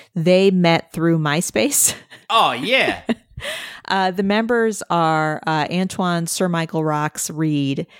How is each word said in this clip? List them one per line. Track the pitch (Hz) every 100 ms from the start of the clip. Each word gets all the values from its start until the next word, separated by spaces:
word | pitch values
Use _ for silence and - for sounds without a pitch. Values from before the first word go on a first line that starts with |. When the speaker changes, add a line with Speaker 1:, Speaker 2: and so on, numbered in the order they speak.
| - 180
Speaker 1:
they | 160 185 196
met | 185 170 165 -
through | - 165 165
MySpace. | 151 151 - - 294 - - -
<laughs> | - - -
Speaker 2:
Oh, | 226 165
yeah. | 120 180 254 151 90 - - _ - 571 622 - - -
Speaker 1:
Uh, | 190 185
the | 185
members | 196 208 226 240 226 202 -
are, | 170 160 156 156 156 -
uh, | 156 147
Antoine | 180 190 - 180 170 165
Sir | - 185
Michael | 170 160 165
Rocks | 156 151 151 - -
Reed | 156 160 147 139 139 165 -